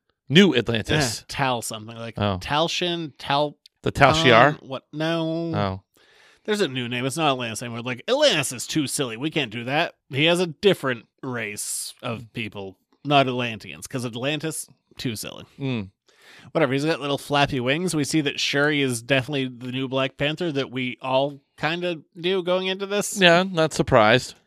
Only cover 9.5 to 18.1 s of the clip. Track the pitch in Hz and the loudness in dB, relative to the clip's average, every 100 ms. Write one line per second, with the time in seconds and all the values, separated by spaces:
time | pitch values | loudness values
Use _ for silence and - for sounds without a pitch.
9.5 | 120 117 147 165 - - 139 160 175 180 | -6 -4 -2 -2 -6 -10 0 2 4 0
10.5 | 143 202 175 135 117 - _ 135 120 107 | 2 2 2 0 -4 -8 _ -8 -6 -6
11.5 | 104 - - - - 123 113 117 - 107 | -8 -8 -8 -10 -10 -8 -8 -10 -10 -10
12.5 | 104 98 - _ _ 139 143 131 123 120 | -8 -12 -14 _ _ 2 4 4 0 -4
13.5 | 107 101 73 - 131 120 117 135 151 156 | -8 -12 -16 -10 -8 -8 -6 -6 -4 -6
14.5 | 147 - _ _ - 127 107 - 50 - | -10 -12 _ _ -10 -8 -6 -10 -14 -18
15.5 | - 139 120 95 _ _ _ _ - - | -8 -6 -4 -6 _ _ _ _ -20 -6
16.5 | 165 139 135 151 147 143 139 - 143 143 | 0 2 2 0 -2 -2 -4 0 0 2
17.5 | 135 120 151 180 160 135 | 0 0 0 0 -2 0